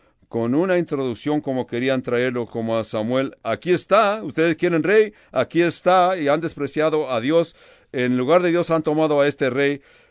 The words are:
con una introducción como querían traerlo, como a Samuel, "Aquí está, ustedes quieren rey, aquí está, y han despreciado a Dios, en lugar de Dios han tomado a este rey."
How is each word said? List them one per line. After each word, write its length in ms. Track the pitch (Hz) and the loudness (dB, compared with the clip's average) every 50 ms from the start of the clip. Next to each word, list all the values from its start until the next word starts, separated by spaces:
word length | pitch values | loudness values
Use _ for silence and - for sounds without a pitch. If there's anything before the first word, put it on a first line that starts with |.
| _ _ _ _ _ _ | _ _ _ _ _ _
con 260 | - 117 113 117 131 | -4 -4 -2 0 0
una 240 | 156 185 190 180 175 | 0 2 2 0 0
introducción 640 | 165 - 156 135 135 127 113 - - 147 151 151 | 0 -2 -4 -4 -4 -4 -6 -4 -4 -2 -2 -2
como 240 | 147 139 131 127 113 | -2 -4 -4 -4 -4
querían 340 | - 120 120 127 135 131 127 | -4 -4 -2 0 0 0 -2
traerlo, 460 | 127 127 120 120 123 127 123 123 117 | -2 -2 -2 0 0 -2 -2 -4 -6
como 320 | - - 117 113 113 113 113 | -6 -6 -6 -4 -2 -2 -2
a 40 | |
Samuel, 540 | 107 - - 110 107 117 127 131 135 139 - _ | -4 -4 -4 -4 -4 0 0 0 -2 -2 -6 _
"Aquí 280 | - 113 110 107 - 170 | -6 -6 -6 -4 0 0
está, 520 | 180 151 - - 190 214 220 196 208 220 208 | 0 0 2 2 2 2 4 2 0 -4 -8
ustedes 320 | 151 - 160 160 170 156 | -6 -2 0 0 0 0
quieren 260 | - 175 180 170 160 | 0 0 0 0 0
rey, 300 | 151 175 208 220 214 208 - _ _ - | 2 4 4 4 4 2 -2 _ _ -6
aquí 300 | - 135 117 - - 165 | -2 -2 -2 0 0 0
está, 580 | 175 165 - - - 175 185 185 175 180 190 180 | 0 0 0 0 0 2 4 4 4 2 0 -2
y 100 | 147 135 | 0 0
han 120 | 147 160 | 0 0
despreciado 720 | 160 156 - 147 143 139 - 151 151 160 156 156 147 131 | -2 -6 -6 -6 -8 -6 -2 -2 -2 0 0 -2 -2 -2
a 100 | 127 113 | -4 -2
Dios, 340 | 117 139 160 170 165 - - _ - - - _ _ - | 0 2 2 2 0 0 -6 _ -20 -20 -20 _ _ -8
en 240 | - 131 123 123 127 | -4 -2 0 0 0
lugar 240 | 127 127 135 165 180 | 0 2 2 2 2
de 100 | 180 175 | 2 2
Dios 200 | 165 175 160 - | 0 0 0 0
han 120 | 165 160 | -2 -2
tomado 380 | 156 156 151 156 160 151 147 143 | 0 0 0 0 0 2 2 2
a 80 | 143 143 | 2 0
este 220 | 139 - 143 127 | 0 -2 -2 -2
rey." 320 | 120 139 143 143 143 135 _ _ _ _ _ _ | 0 0 -2 -2 -2 -4 _ _ _ _ _ _